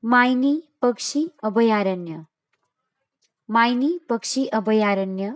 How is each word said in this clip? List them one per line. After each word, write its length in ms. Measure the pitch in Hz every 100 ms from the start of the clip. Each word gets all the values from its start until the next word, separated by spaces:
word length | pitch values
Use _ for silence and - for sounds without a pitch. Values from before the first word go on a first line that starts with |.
मायनी 560 | 226 247 247 254 269 302 - _
पक्षी 460 | 247 233 - 285 330 _
अभयारण्य. 760 | 214 202 233 214 196 185 170 160 160 _ _ _ _ _ _ _ _ _ _ _ -
मायनी 480 | 226 233 247 277 349 _
पक्षी 360 | 226 - 262 269
अभयारण्य 840 | 220 202 214 208 196 190 190 196